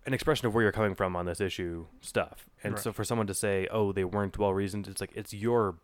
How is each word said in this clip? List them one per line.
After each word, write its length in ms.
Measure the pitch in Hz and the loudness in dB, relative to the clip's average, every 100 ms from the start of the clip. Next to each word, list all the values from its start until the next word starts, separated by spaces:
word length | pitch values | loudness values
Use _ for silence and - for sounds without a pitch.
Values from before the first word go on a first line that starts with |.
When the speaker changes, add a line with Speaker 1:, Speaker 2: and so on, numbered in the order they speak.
| - | -4
Speaker 1:
an 60 | |
expression 320 | 131 - 143 120 | 0 2 2 2
of 80 | |
where 80 | 104 | 4
you're 100 | 107 | 4
coming 220 | 110 107 | 4 0
from 200 | 92 98 90 | 2 -2 0
on 100 | 87 | -4
this 140 | 85 | -2
issue 460 | 98 - 90 85 82 - | -2 -2 -4 -6 -10 -16
stuff. 460 | - 107 87 - - _ | -4 -2 -2 -8 -20 _
And 120 | 104 | -6
Speaker 2:
Right. 80 | 107 | -4
Speaker 1:
so 100 | 117 | -4
for 120 | 104 | -4
someone 220 | 104 117 104 | -2 0 0
to 80 | |
say, 340 | 95 107 98 92 | 0 0 0 0
"Oh, 220 | 110 101 | 0 2
they 120 | 95 | 2
weren't 340 | 90 104 98 101 | 0 0 -2 2
well 140 | 104 | 2
reasoned," 340 | 95 98 104 98 | 2 0 -4 -6
it's 120 | 95 | -8
like, 120 | 98 | -8
it's 180 | - 107 | -8 -10
your 420 | 101 110 120 104 82 | -4 2 4 2 -2